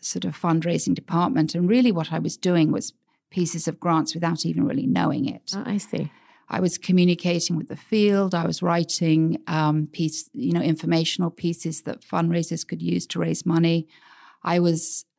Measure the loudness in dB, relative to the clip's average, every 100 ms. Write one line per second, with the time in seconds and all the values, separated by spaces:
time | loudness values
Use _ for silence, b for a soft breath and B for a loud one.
0 | -8 -6 -6 -2 0 2 2 0 0 -2
1 | 0 0 2 2 0 2 4 4 4 2
2 | -2 -4 -4 -2 2 4 4 2 -4 -12
3 | _ _ _ -2 -2 -2 -6 -4 0 0
4 | 0 -2 -2 -2 -2 0 0 0 0 2
5 | 2 0 -4 -6 -10 -8 -4 -4 -4 -6
6 | -6 b b b b -2 -2 -2 2 4
7 | 4 2 0 0 0 -4 -6 -10 -2 2
8 | 4 4 2 0 -2 -2 0 0 0 0
9 | 2 4 4 0 -2 0 2 2 -2 -4
10 | -4 -4 -12 -6 -2 0 0 0 0 0
11 | 0 -2 -4 -2 -4 -4 -6 -6 -8 -12
12 | -6 -2 0 0 -2 -6 -8 -6 -2 -4
13 | -4 -4 -2 -2 0 2 2 2 -2 B
14 | B B B B -2 2 2 2 -2 -6
15 | -10